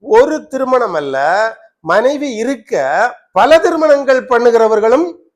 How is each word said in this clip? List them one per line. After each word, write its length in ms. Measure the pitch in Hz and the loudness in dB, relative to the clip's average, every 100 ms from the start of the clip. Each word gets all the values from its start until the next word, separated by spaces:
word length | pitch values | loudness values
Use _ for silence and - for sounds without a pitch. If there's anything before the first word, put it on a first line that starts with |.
ஒரு 320 | 220 226 285 302 208 | 2 4 4 0 -6
திருமணம் 500 | 262 262 254 226 170 | -6 -2 0 0 -4
அல்ல, 180 | 143 135 139 185 220 220 - _ | -4 -2 0 0 -2 -6 -20 _
மனைவி 440 | 156 185 240 285 285 220 | -2 0 2 -2 -6 -6
இருக்க 460 | 233 269 214 196 135 160 233 247 _ | -6 -6 _ -4 -2 0 -2 -4 _
பல 260 | 180 233 320 | 0 4 4
திருமணங்கள் 640 | 370 330 311 277 269 262 254 | 2 -2 0 0 0 -2 0
பண்ணுகிறவர்களும் 760 | 240 240 226 226 214 220 254 349 339 _ | 0 2 2 2 2 2 0 -2 -8 _